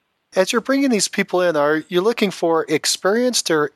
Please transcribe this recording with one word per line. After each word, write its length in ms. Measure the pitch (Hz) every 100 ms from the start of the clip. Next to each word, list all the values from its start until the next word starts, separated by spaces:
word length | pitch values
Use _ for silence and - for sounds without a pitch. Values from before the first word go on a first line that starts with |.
| _ _ _ 190
As 160 | 190
you're 100 | 233
bringing 280 | - 269 277
these 180 | 208 -
people 340 | - 190 180
in, 140 | 180 151
are 280 | 147 156 -
you 140 | 175
looking 300 | 208 233 202
for 340 | - 170 160 156
experienced 840 | 156 - - 185 226 247 233 -
or 220 | 156 147